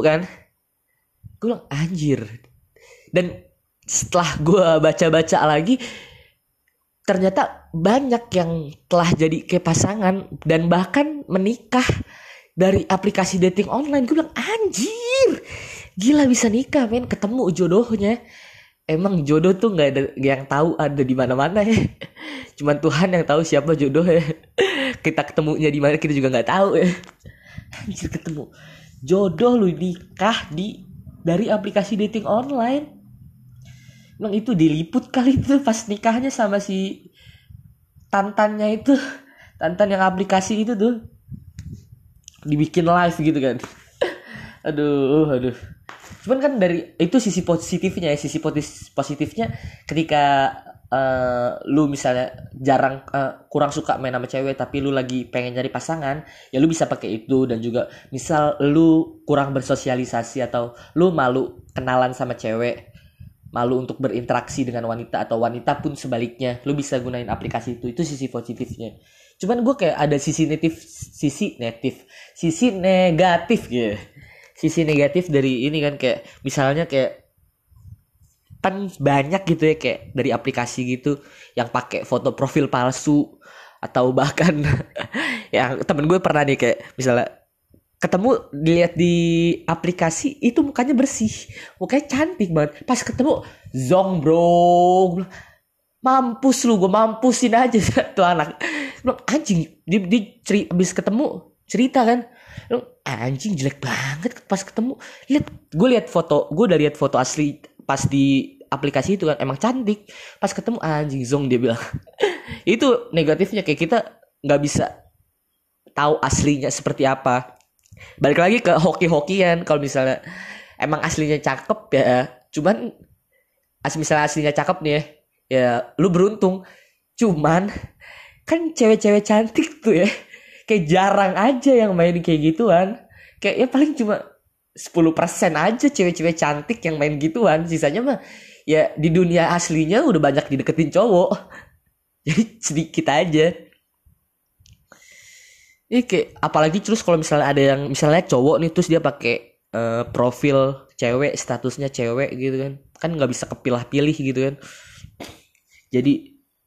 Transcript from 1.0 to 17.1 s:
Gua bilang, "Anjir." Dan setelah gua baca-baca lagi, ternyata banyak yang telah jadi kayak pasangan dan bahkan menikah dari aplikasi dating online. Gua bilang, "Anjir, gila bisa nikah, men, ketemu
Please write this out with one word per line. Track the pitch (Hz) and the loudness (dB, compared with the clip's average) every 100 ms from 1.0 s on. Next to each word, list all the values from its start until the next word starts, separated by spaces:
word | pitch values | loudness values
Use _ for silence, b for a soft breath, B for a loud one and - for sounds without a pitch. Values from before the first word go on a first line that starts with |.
| _ _ - - | _ _ -20 -6
Gua | 226 | -4
bilang, | 240 - | -4 -6
"Anjir." | 139 165 180 151 123 107 113 _ _ _ b b b b | -4 -4 -2 0 -2 -4 -16 _ _ _ b b b b
Dan | 175 180 - - _ _ _ | -2 -2 -6 -18 _ _ _
setelah | - - - 175 165 143 | -8 -6 -2 0 0 0
gua | 151 196 170 160 | 2 4 4 4
baca-baca | 160 147 165 160 160 190 151 | 4 2 2 2 2 2 2
lagi, | 151 170 254 B B B B B _ _ _ _ _ _ _ - | 2 2 0 B B B B B _ _ _ _ _ _ _ -2
ternyata | 185 190 190 254 - - | 0 2 0 -2 -4 -12
banyak | 165 185 254 277 233 233 | -2 2 2 2 -2 -2
yang | 185 165 165 147 - - | -2 -2 -4 -8 -16 -2
telah | 175 170 | 2 2
jadi | 165 160 165 - | 2 2 0 -2
kayak | 180 170 | -2 0
pasangan | 165 - 214 185 190 - - 156 | 0 0 0 0 0 -6 -6 0
dan | 165 170 | 0 2
bahkan | 175 185 285 294 294 - | 2 2 0 -2 -4 -4
menikah | 185 190 240 - 247 254 - B B B B B | -2 -2 -4 -2 0 0 -2 B B B B B
dari | - 190 196 | 0 2 2
aplikasi | - 190 202 202 185 190 | 0 -2 0 0 0 2
dating | 185 185 196 | 2 2 -2
online. | 226 294 285 | -2 0 0
Gua | 240 320 | 2 0
bilang, | 311 - | 0 -4
"Anjir, | 359 440 403 - 302 453 480 523 494 - B B B B B - | -4 -2 -2 -2 -4 -4 -2 2 2 0 B B B B B -2
gila | 214 294 277 | 2 4 4
bisa | 247 233 | 2 2
nikah, | 214 269 302 233 | 0 0 0 0
men, | 156 | -2
ketemu | 151 | -4